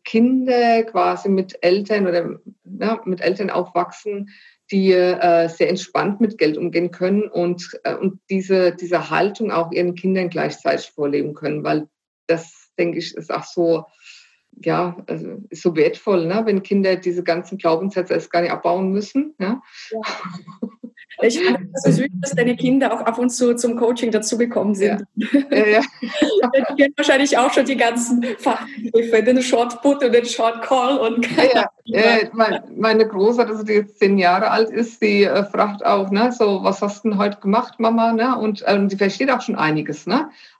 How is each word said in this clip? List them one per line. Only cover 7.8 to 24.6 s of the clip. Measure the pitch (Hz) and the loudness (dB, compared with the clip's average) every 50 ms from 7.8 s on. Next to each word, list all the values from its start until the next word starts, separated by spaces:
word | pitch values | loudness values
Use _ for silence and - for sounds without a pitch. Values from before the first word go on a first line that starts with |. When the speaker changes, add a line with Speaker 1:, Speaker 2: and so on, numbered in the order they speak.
| - | -6
Speaker 1:
äh, | - - | -6 -6
und | - - 190 190 - _ - | -4 -4 -4 -6 -6 _ -4
diese, | 190 190 185 190 190 185 185 175 175 | -4 -2 0 2 2 2 2 2 0
diese | - 180 170 175 165 151 - | -2 -6 -2 -2 -2 -2 0
Haltung | 160 160 175 208 202 - 226 202 | 0 0 0 0 -2 -4 -4 -2
auch | 202 165 170 165 | -2 -2 -2 -2
ihren | 165 170 180 180 175 | -2 -2 -2 -2 -2
Kindern | 175 - 190 190 190 180 170 | -4 -2 -2 0 0 -2 -4
gleichzeitig | 165 156 147 147 147 - - - 147 - - - | -4 -4 -4 -4 -6 -4 -2 -2 -2 -2 -4 -10
vorleben | - - 147 143 143 143 143 151 147 | -8 -4 -4 -2 -2 -2 -4 -4 -8
können, | - 151 147 151 151 147 | -8 -8 -6 -6 -4 -4
weil | 151 151 151 151 - _ _ _ _ _ _ _ | -2 -2 -2 -4 -6 _ _ _ _ _ _ _
das, | - 165 160 165 - - _ _ _ _ - | -2 -2 -2 -4 -12 -20 _ _ _ _ -4
denke | 175 170 160 | -2 -2 -2
ich, | 165 170 - - | -6 -8 -8 -10
ist | - 160 - | -12 -10 -8
auch | - - - | -8 -8 -8
so, | - - 180 170 165 165 160 160 - _ _ - - - - _ _ _ _ _ _ _ - - | -6 -2 0 2 2 2 0 -2 -8 _ _ -20 -20 -20 -20 _ _ _ _ _ _ _ -8 -4
ja, | 165 160 165 175 175 175 - - | -2 -2 -2 -2 -4 -6 -10 -10
also | - - 160 160 180 - - - - | -10 -10 -10 -10 -12 -14 -14 -16 -16
ist | 180 160 | -10 -4
so | - 180 160 | -4 -2 2
wertvoll, | 156 147 - 151 - - 220 196 180 165 | 2 2 2 2 -2 -2 0 0 0 0
ne, | 165 185 220 226 | 0 -2 -2 0
wenn | 220 202 190 190 | 0 0 -2 0
Kinder | - 202 196 190 190 185 | 0 0 2 2 2 0
diese | 180 180 180 175 180 175 | 0 -2 -4 -4 -2 -2
ganzen | - 165 170 - - 196 190 | -2 -2 -2 -4 -8 -8 -2
Glaubenssätze | - 170 160 165 185 196 - 185 175 - 170 | 0 0 0 0 0 -2 -2 -4 -2 -2 -2
erst | - 160 - | -4 -2 -2
gar | - 170 | -2 0
nicht | 175 170 | 0 0
abbauen | - - - 170 175 185 190 190 | -2 -2 -2 -2 0 0 0 0
müssen, | 190 202 208 - - 277 294 311 - - | -2 -2 -4 -2 -2 -2 -2 -2 -4 -6
ja. | 190 190 240 269 - - - - - - | -4 -4 -4 -6 -8 -16 -20 -20 -14 -10
Speaker 2:
Ja. | 220 220 214 - - - - 185 175 180 - - - - - - - _ - - _ - - - - - | -10 -8 -8 -8 -10 -10 -12 -14 -14 -16 -18 -18 -14 -12 -12 -12 -12 _ -20 -20 _ -20 -20 -14 -4 0
Ich | - 240 240 320 359 | 2 2 2 2 2
fand | 370 - - - - - | 2 2 0 -2 -8 -6
es | - - | 0 2
so | - | 4
süß, | 160 - 262 285 - - | 4 4 2 -2 -4 -6
dass | - - - | -6 -4 -2
deine | 247 240 240 240 | 0 0 0 0
Kinder | - 254 247 262 277 269 220 226 | 0 2 2 2 4 2 2 -2
auch | 240 | -2
ab | - 233 226 | -2 -4 -2
und | - 247 247 | 0 -2 -2
zu | - - 247 240 240 | 0 2 2 2 2
zum | 233 - 233 233 | 2 0 -2 0
Coaching | 233 240 226 247 240 254 233 | 0 0 0 0 0 0 0
dazugekommen | 220 - 220 - 247 226 240 233 - 208 | 0 0 -2 -2 -2 0 0 0 0 0